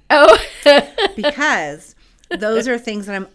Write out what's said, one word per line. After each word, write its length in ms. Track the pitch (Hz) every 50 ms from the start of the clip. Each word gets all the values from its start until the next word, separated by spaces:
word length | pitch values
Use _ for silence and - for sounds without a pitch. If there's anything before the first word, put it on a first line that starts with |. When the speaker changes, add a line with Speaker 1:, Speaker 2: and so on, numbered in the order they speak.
| _ -
Speaker 1:
Oh. 280 | 269 294 294 302 320 - - - - - -
<laughs> 140 | 285 285 285 285 - - - 427 392 392
Speaker 2:
Because 800 | - 214 294 285 277 285 302 269 196 160 147 143 156 - - _ _ _ _ _ _ _ -
those 380 | - 185 208 214 226 226 226 262
are 100 | 240 240
things 280 | 247 240 214 208 196 202
that 80 | 202
I'm 120 | 190 190 - _